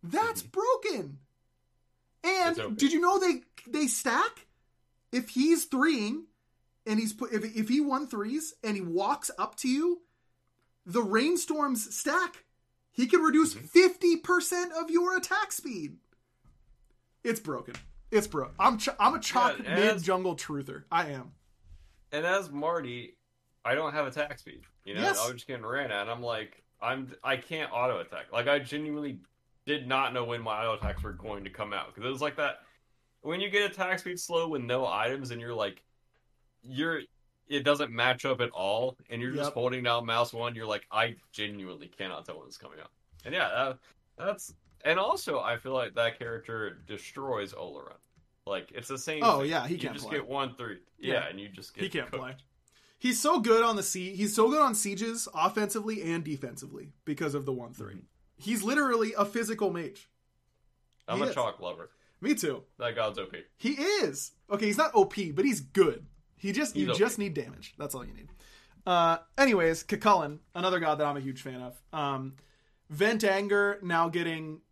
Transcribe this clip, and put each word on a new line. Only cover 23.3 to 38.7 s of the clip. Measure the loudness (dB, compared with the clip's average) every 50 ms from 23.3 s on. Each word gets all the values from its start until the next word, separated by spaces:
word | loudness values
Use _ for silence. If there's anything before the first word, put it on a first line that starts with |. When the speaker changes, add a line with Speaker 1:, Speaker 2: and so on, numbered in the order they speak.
| _ _ _ _ _ _ _
Speaker 2:
I | 0 0
don't | 0 0 -2 -2
have | -2 -2 -2
attack | -2 -4 -4 -4 -4 -14
speed. | -16 -20 -20 -20 -20 _ _ _ _
You | -8 -4
know, | -2
Speaker 1:
Yes. | 0 0 0 0
Speaker 2:
I'm | -2 -2 -4
just | -6 -8 -10
getting | -8 -8 -6
ran | -4 -4 -2 -2 -2
at. | -2 -2 -2 -2
I'm | -4 -6
like, | -4 -4 -4 -4 -6 -8 -14 _ _ _ _ _
I'm, | -2 -2 -2 -2 -6 -10 -14 -8 -2
I | -2 -2
can't | -2 -2 -8 -6 -6 -6 -4 -2
auto | 0 2 2 0 0
attack. | -4 -6 -8 -12 -10 -4
Like, | -2 0 2 4
I | 2 2
genuinely | 0 -4 -6 -6 -4 -4 -6 -6 -6 -6 -8 -10 -16 _ _ _ _ _ _ _ _
did | -4 -4 -2 0 0
not | 0 2 2 0 0
know | -2 -2
when | -2 -4 -4
my | -4 -4 -4 -2 -2
auto | -2 -2 -2
attacks | -2 -4 -4 -4 -6
were | -8 -8
going | -8 -10 -10 -10 -8 -10
to | -12
come | -8 -8 -8 -6 -4
out, | -6 -6 -8 -10
'cause | -8 -6
it | -6
was | -4 -2
like | -4 -4 -2 0
that | -2 -2 -2 -6 -14 _ _ _ _ _ _ _ _ _ _ _
when | -8 -6 -4 -4
you | -4 0
get | 2 2 2 2
attack | 0 -2 -2 -2 -2 -2
speed | -4 -6 -8 -8
slow | -6 0 0 0 0 2
with | -2 -4
no | -2 0 0 0 2
items | 0 0 0 0 0 -2 -2 -6 -8
and | -8 -8
you're | -8 -8 -4
like, | -2 -2 -4 -4 -8 _ _ _ _ _ _ _ _ _ _ _ _ _ _ _ _
you're, | _ -10 -4 -2 -2 0 -2 -4 -6 -10 _ _ _ _ _ _ _ _
it | -4 0 2
doesn't | 2 2 2 2 -4
match | 0 2 2 2 2 2 0
up | -2 0 0
at | 0 -2
all, | -2 -2 0 0